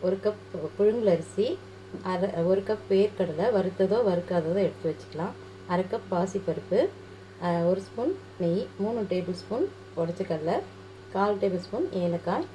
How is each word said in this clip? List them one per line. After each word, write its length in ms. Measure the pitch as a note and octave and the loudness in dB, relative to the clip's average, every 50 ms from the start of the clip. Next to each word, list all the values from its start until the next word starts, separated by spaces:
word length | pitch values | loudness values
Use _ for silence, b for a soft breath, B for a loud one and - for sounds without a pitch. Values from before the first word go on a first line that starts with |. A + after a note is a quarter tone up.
| - | 2
ஒரு 100 | F3+ F#3+ G3 - | 0 0 2 0
கப் 160 | G#3+ G#3 - - - - F3 D3+ D#3 - - | -2 -2 -2 -10 -12 -8 -8 -8 -8 0 4
புழுங்கல் 340 | G3+ G#3+ A3 A#3+ A3 G3+ E3+ | 4 4 6 6 4 4 4
அரிசி, 320 | D#3+ E3 - - - G#3 C4 F4+ - - - - - - - - - - F#3+ F#3 | 4 2 -4 0 0 0 0 0 -4 -8 -16 -18 -18 -16 -12 -12 -8 -4 -2 0
அரை, 180 | F3+ F#3 F#3 - E3 E3 F3 | 0 0 0 2 2 4 4
ஒரு 120 | F#3+ G3 G3 G#3 | 4 4 2 0
கப் 180 | G#3+ G#3 - - G3 | -2 -2 0 2 4
வேர்க்கடலை, 520 | F#3+ G3+ G#3 - - F#3+ E3+ D3+ D#3 F#3 A#3+ A#3 G3 | 6 6 4 4 0 -2 0 0 0 2 4 4 4
வறுத்ததோ 420 | F3 F#3 F#3 - F#3+ F#3 G3+ A#3 B3 G3+ | 2 2 2 2 2 4 4 4 4 4
வறுக்காததோ 500 | F3 F3 F3 - F#3 F3 D#3 D#3+ F3 G3+ G3 | 2 2 0 2 0 0 2 2 2 4 2
எடுத்து 220 | D3+ - - - E3 | 2 0 0 -2 -2
வச்சுக்கலாம். 460 | D3 - - - - D3+ E3+ G#3 - - - - - - - - F3+ | -2 -2 -8 -10 -6 -4 -4 -4 -6 -10 -14 -16 -16 -16 -4 0 0
அரை 100 | F3 F#3 F#3 - | 0 2 0 -2
கப் 180 | A3+ - - F#3+ | -4 -2 0 0
பாசிப்பருப்பு, 640 | F3 F3+ F#3+ - G3 - - D#3 D#3+ - - F3 A3 E4+ G4+ - - - - - - - - - - F3 | 0 0 0 0 -2 -2 -2 -2 -2 -2 2 4 4 4 2 0 -6 -16 -16 -16 -18 -18 -18 -12 -4 0
அஹ், 200 | F3 E3+ E3+ E3+ F3 | 0 2 4 4 4
ஒரு 100 | F#3 F#3+ F#3+ | 2 2 0
ஸ்பூன் 260 | - - - A#3+ D#4 F#4+ F#4+ - - - - F3+ | -8 -6 -2 0 0 -2 -2 -6 -16 -6 -2 0
நெய், 240 | E3+ E3+ G3 A#3+ - - - G3 | 2 2 0 -2 -4 -4 -4 -2
மூணு 240 | G#3+ A#3 A#3+ G#3 F#3 F3+ | -2 0 -2 -2 0 0
டேபிள் 260 | F3+ E3+ E3+ F3+ F3 - | 0 0 -2 -4 -6 -6
ஸ்பூன் 220 | - G3+ C4 F4 G4 - - - - - E3 | -4 0 0 0 0 -2 -10 -16 -10 -4 -2
உடைச்ச 220 | E3 E3 E3+ - F#3+ - E3+ | -2 -2 -2 -4 -2 -2 -2
கடலை, 260 | D3+ D3+ E3 G3+ D#4+ G4 - - - - - - - - - - | -2 0 0 0 0 -2 -4 -14 -16 -18 -18 -18 -18 -18 -6 0
கால் 260 | F#3+ G3 G#3 G#3 G3 G3+ | 0 2 2 2 2 2
டேபிள் 220 | G3 F#3 F3 - - | 0 0 -2 -4 -4
ஸ்பூன் 200 | - A#3 F4 F#4 - F#3+ F3 | -2 -2 -2 0 0 0 0
ஏலக்காய். 440 | F3 E3+ E3+ - F3 F#3+ B3+ F4+ - | 0 0 0 0 0 0 0 -2 -4